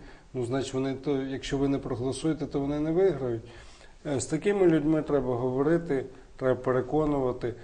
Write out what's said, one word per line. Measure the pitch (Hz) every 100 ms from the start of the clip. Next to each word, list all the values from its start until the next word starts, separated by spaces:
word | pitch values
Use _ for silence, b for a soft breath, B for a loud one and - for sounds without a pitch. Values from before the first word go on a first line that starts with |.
| B B B
ну, | 127 117
значить, | 135 123
вони | 131 135
то, | 131 151 139
якщо | 135 135 - 135
ви | 139
не | 139
проголосуєте, | - 117 131 120 160 147 135
то | 147
вони | 139 147
не | 156
виграють. | 165 196 135 127 113 B B B B B B 156
Е, | 131
з | -
такими | 156 202 202 180
людьми | 160 147 156
треба | 147 147 127 120
говорити, | 127 127 143 170 165 139 - B B -
треба | 131 123
переконувати. | 131 127 127 151 151 143 127 123 123 107